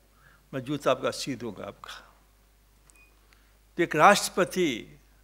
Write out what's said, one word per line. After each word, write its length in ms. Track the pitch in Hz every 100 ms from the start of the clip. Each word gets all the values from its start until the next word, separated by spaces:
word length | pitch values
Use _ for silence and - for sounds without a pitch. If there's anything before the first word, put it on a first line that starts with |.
| _ _ - - -
मैं 60 | 135
जूता 300 | 127 147 151
आपका 200 | 131 127
सी 240 | - -
दूँगा 300 | 123 117 92
आपका। 500 | 101 - - - - - _ _ _ _ _ _ _ - - _ _ - _ _ _ -
तो 60 |
एक 140 | 165 151
राष्ट्रपति 1000 | 170 202 - - 180 185 175 110 87 - - _